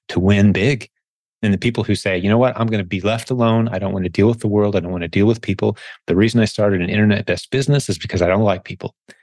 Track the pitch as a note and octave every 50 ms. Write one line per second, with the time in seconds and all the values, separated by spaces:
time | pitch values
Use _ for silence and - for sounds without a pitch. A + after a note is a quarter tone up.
0 | _ - - - F2+ G2 G#2 G2+ G2+ G#2 F#2+ F#2+ G2 C3 C#3+ A2+ - - _ _
1 | _ _ _ _ _ _ _ _ - G#2 G2 F#2 - A#2+ A#2 A#2+ - - G2+ -
2 | - G2+ F#2 F2+ F2+ G2+ G#2+ A#2 C3 B2+ - A2 A2+ A2+ A2 G#2 F#2 F2 G2+ F#2
3 | F2+ G#2 A2+ B2 - - C3 B2 A#2 A2+ A2+ A2+ A2+ A#2 G2 F#2+ G2 F#2+ G2 F#2+
4 | F#2 F2+ - - G2+ A#2 A#2 A#2 - G#2+ G2+ G#2 G#2 G2+ G2+ F#2+ E2 F2+ F2+ F2
5 | F2 E2 - G2 G2+ A2+ A2+ A2+ - - G2 - G#2+ G#2+ G#2+ - - - - -
6 | _ - E2+ F#2 G#2+ A#2 A#2+ A#2 A2 G2+ - - G#2 G#2 G2 F2+ F2 F#2+ G#2+ G#2+
7 | G#2+ G#2 G2+ G2 G2+ - F2+ F2 - - - C3+ C3+ C#3 C#3+ C#3 - - F#2 -
8 | - - - F2+ F2 F2 F#2 G#2 A2 G2+ F#2 F#2 - - G2+ - - - - _
9 | _ - - _